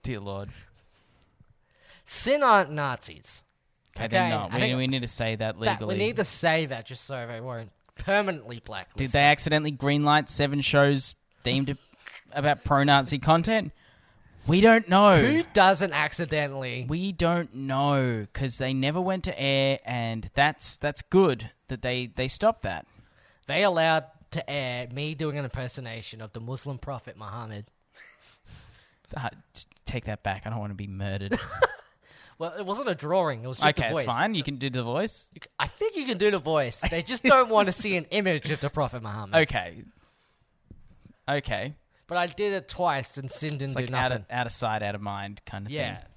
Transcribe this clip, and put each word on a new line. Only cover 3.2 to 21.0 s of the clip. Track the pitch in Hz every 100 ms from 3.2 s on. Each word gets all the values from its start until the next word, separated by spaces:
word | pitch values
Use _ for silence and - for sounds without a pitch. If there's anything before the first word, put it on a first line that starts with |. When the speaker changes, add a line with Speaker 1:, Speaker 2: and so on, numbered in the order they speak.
| - - _ _ _ _ _ -
Speaker 1:
Okay, | 113
they're | 110
Speaker 2:
Okay, | -
Speaker 1:
not. | 110 95
Speaker 2:
I | 120
Speaker 1:
We, |
Speaker 2:
think | 123 127
Speaker 1:
we | 131
need | 135
to | 120
say | - 113 110
that | 110 104
Speaker 2:
that, |
we | 110
Speaker 1:
legally. | 92 107 98
Speaker 2:
need | 208 214
to | 202
say | - 170 160 151
that | 127 113
just | 127 -
so | 135 117
they | 113
won't | 127 120 113 _ _ -
permanently | - 202 202 160 113 120
blacklist | - 101 92 -
Speaker 1:
Did | 135
they | 143 143
Speaker 2:
us. |
Speaker 1:
accidentally | 147 - 151 151
greenlight | 139 139 147 147 151 -
seven | - 143 143
shows | 135 147 143 143 - - _ _
themed | 120 131 139 139 _ _ -
<laughs> | - _
about | 147 143 143
pro-Nazi | - 139 143 139 131 143
content? | 160 165 170 220 180 - _ _ _ _ _ - -
We | 175
don't | 220 226 214
know. | 185 208 175
Speaker 2:
Who | 233 311 330
doesn't | 208 190 180 185
accidentally? | 147 151 - 156 151 143 135 127 120 127
Speaker 1:
We | 160 196
don't | 175 170 175 170 127
know, | 135 135 143 139 131 113 104
'cause | - 135 -
they | 131 135
never | 135 165
went | 185 190
to | 185 -
air, | 139 135 135 135 -
and | 123 117 113 98 -
that's, | 147 151 - -
that's | 147 -